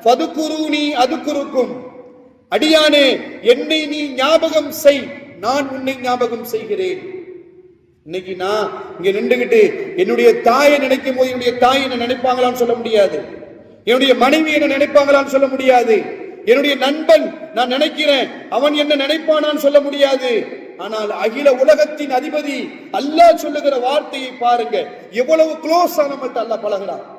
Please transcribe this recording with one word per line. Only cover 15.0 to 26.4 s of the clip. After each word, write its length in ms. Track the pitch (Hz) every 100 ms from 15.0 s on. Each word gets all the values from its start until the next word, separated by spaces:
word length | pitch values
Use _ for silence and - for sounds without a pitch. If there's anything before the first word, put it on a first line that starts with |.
| 277 277 269 269
சொல்ல 120 | 269
முடியாது, 500 | 262 262 247 226 214 - - - - -
என்னுடைய 300 | 254 285 269
நண்பன் 500 | 254 302 311 311 247 - -
நான் 200 | - 254 262
நினைக்கிறேன் 520 | 302 302 302 277 220 - -
அவன் 240 | 220 285
என்ன 200 | 294 294 294
நினைப்பானான்னு 680 | 269 320 311 311 302 294 285
சொல்ல 140 | 285
முடியாது. 520 | 277 285 277 262 262 226 170 - - -
ஆனால் 340 | 185 214 214
அகில 420 | 185 208 233 285
உலகத்தின் 560 | 254 262 294 302 - 285
அதிபதி 480 | 254 302 302 294 262 190 - -
அல்லாஹ் 480 | - 277 311 339 320
சொல்லுகிற 340 | 302 294 285 262
வார்த்தையை 540 | 247 294 294 277 262 254
பாருங்க, 480 | 240 240 226 196 151 - -
எவ்வளவு 400 | 196 262 320 320
க்ளோஸா 540 | 311 294 330 349 330 285
நம்மள்ட்ட 280 | 277 254 247